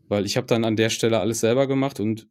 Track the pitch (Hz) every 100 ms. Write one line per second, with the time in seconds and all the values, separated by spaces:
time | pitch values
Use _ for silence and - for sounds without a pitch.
0 | - 101 101 127 123 117 113 110 113 -
1 | 117 110 98 110 113 127 135 135 135 -
2 | 107 107 -